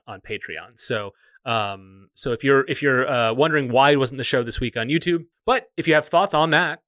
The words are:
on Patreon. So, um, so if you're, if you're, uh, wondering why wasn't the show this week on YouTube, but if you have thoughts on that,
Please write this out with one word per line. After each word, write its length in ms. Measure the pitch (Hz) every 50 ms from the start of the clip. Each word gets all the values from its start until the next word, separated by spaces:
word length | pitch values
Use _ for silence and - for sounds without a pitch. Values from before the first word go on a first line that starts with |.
| _
on 140 | - 107 95
Patreon. 560 | - - 110 98 - - 82 78 87 104 117 -
So, 340 | - - 123 107 101 98 - _ _ _ _ _ -
um, 600 | 127 117 110 104 101 98 98 95 95 95 98 98 _ _
so 180 | - - 135
if 100 | 120 -
you're, 220 | - 135 139 139 131 -
if 120 | 135 -
you're, 240 | 147 143 131 127 131 143
uh, 260 | 135 120 117 113 117
wondering 360 | 131 147 160 151 147 135 120
why 240 | 120 127 135 143 147
wasn't 220 | 139 135 120 135 131
the 60 | 131
show 180 | - - 127
this 180 | 120 117 - -
week 160 | 131 117 -
on 120 | 120 113 123
YouTube, 360 | 151 165 - 175 170 165 165 _ _ _ -
but 220 | - 254 247 - _ _
if 100 | - 147
you 80 | 160 151
have 140 | 151 147 -
thoughts 240 | - 170 196 196 -
on 160 | 151 156 165
that, 300 | 151 156 180 165 - - _